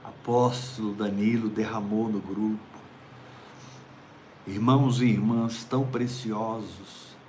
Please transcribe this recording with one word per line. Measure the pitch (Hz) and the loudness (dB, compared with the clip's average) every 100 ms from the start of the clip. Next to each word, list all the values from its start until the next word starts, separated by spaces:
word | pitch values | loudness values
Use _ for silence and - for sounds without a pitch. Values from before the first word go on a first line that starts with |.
apóstolo | - - - 120 123 123 - - 107 | -16 -14 0 4 4 2 -8 -6 -6
Danilo | 101 104 98 104 117 110 | -2 -2 2 2 2 0
derramou | 104 107 110 101 107 110 | -2 -2 -2 -2 0 0
no | 104 | -2
grupo. | 92 98 107 107 - - - - - - - - - - - - - - - - - - - | -4 -2 -2 -2 -8 -20 -20 -20 -20 -20 -20 -20 -20 -20 -20 -20 -20 -20 -20 -20 -20 -18 -8
Irmãos | 98 117 135 131 120 | 0 4 6 6 4
e | 123 | 4
irmãs | 101 107 117 113 - | 4 4 2 0 -4
tão | - 131 131 | -4 -2 0
preciosos | 120 120 - 113 107 113 113 98 87 98 - - - | -2 -4 -4 -6 -4 -4 -4 -8 -14 -16 -18 -20 -20